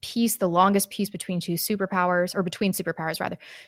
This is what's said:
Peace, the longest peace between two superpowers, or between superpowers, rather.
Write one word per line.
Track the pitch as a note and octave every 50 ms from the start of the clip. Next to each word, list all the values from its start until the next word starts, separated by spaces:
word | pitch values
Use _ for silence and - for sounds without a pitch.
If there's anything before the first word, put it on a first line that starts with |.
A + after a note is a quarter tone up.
| -
Peace, | - - A#3 A#3 A3+ -
the | - G3+ F3+
longest | E3+ F3 F#3 G3 G3+ G3 G3 -
peace | - - G3+ G3
between | - F3+ - - F#3 F3
two | - - E3+
superpowers, | E3+ - - G#3+ G3+ G3 F#3 - F#3 F3+ F3+ F3+ F3 F3+ F3+ -
or | G#3 F#3
between | F3 - - G#3 G3 F3+
superpowers, | - F3+ - E3 - D#3+ D#3+ D#3+ -
rather. | - - - - - - - - -